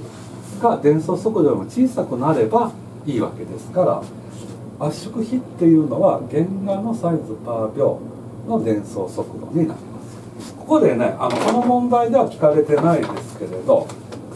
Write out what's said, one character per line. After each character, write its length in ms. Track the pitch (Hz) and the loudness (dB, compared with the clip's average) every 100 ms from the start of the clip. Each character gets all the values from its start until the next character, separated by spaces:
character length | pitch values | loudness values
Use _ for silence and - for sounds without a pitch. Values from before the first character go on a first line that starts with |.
度。 80 | - - - - - - 233 | -14 -16 -16 -16 -14 0 0
が、 120 | - | 4
伝 220 | 147 160 | 4 4
送 160 | 180 180 | 2 -2
速 260 | 220 214 | 0 2
度 80 | 147 | 4
よ 40 | - | 2
り 40 | |
も 40 | |
小 220 | - 247 254 | -2 0 2
さ 160 | - | 0
く 120 | - 123 | -4 -2
な 160 | 139 | 2
れ 140 | 254 110 | 2 4
ば 240 | 233 - - - - | 2 0 -4 -16 -10
い 120 | 147 - | -4 -2
い 40 | |
わ 120 | - | -2
け 120 | - | -6
で 140 | - - | -10 -12
す 120 | - | -4
か 120 | 180 | 0
ら、 180 | 180 - - - - - - - - - 151 | 2 0 -4 -14 -16 -14 -14 -14 -14 -6 -6
圧 140 | - - | -4 -8
縮 120 | 226 | -6
比 140 | 226 247 | -2 -4
っ 40 | |
て 240 | - - | -4 2
い 120 | 165 156 | 6 6
う 120 | 143 | 4
の 120 | 156 | 4
は、 200 | 185 - 120 | 2 2 -2
原 140 | 147 180 196 | -2 0 -2
画 160 | 196 196 | -2 -2
の 140 | 226 | -2
サ 180 | 226 170 | -2 0
イ 40 | 156 | -2
ズ 200 | - 107 | -4 -10
パ 220 | 120 113 107 | -6 -4 -4
ー 60 | |
秒 240 | 135 - - - - - - 110 | 2 2 0 -8 -14 -14 -12 -2
の 160 | 113 | 0
伝 180 | 113 107 | 2 0
送 240 | 95 101 90 | -2 -6 -6
速 200 | - - 113 | -6 -8 -10
度 80 | 110 | -4
に 80 | 170 | 0
な 60 | |
り 60 | 160 | 0
ま 80 | - - - - - - - | -2 -12 -14 -14 -16 -16 -14
す。 140 | - | -14
こ 100 | - | -14
こ 160 | - 311 | 2 6
で 160 | - 113 | 6 4
ね、 180 | - - | 0 0
あ 100 | - | -2
の、 80 | - | 0
こ 160 | 214 | 2
の 100 | 226 | 2
問 280 | 247 247 247 | 4 2 4
題 200 | 240 233 | 2 4
で 60 | 254 | 4
は 140 | - | 4
聞 80 | - | 4
か 120 | 151 | 4
れ 120 | 151 | 6
て 140 | 143 147 | 4 4
な 200 | 170 160 | 6 4
い 40 | |
で 60 | - - | 0 -6
す 160 | - - | -10 -10
け 60 | |
れ 60 | 92 92 | -8 -4
ど、 240 | - - - - - - - | 2 2 2 -10 -14 -14 -14